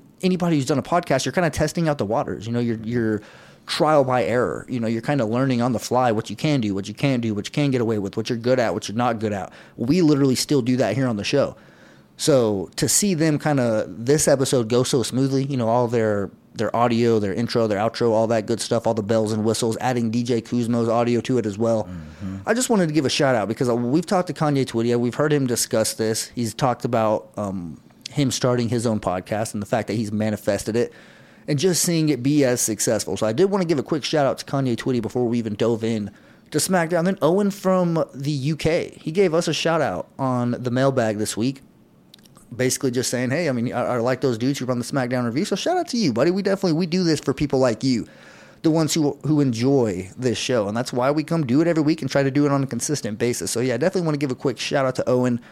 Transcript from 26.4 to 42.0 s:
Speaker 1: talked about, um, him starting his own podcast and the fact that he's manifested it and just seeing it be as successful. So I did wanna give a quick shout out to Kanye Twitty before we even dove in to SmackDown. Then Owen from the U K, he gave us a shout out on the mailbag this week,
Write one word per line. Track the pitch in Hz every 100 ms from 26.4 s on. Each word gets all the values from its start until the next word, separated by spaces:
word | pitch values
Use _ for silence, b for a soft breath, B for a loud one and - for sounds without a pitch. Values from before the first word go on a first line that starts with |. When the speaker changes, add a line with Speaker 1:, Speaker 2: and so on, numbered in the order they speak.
| 113
Speaker 1:
talked | - 131 120
about, | 123 117 110 107 - -
um, | 98 95 82 67 - - -
him | 151 131
starting | - 127 123 113
his | 120 117
own | 104
podcast | 95 92 - 107 113
and | 104
the | 98
fact | 113 104
that |
he's | 110 104
manifested | 107 107 104 - 101 117 117
it | - B B B B B -
and | 143
just | 185 160
seeing | 180 165 151
it | 127
be | 135 147
as | 127 123
successful. | - 104 131 107 - 95
So | 110
I |
did | 120 190
wanna | 196
give | 165 147
a |
quick | - 156
shout | - 151 131
out | -
to |
Kanye | - 139 131 113
Twitty | 135 123
before | 107 123 120
we | 120
even | 110
dove | 101 117 110
in | 113 110 104 B B B B
to | 151
SmackDown. | - 185 165 175 180
Then | 185
Owen | 151 196 202
from | 196 190 185 175 160 -
the | 127 143
U | 143 139 151
K, | 160 165 - -
he | 156
gave | 170 185
us | 165 170
a |
shout | 143 165 160
out | 120 87 - -
on | 131 123 120
the | 117 127
mailbag | 123 139 123 110 104
this | 107
week, | 101 127 135 - _ _ _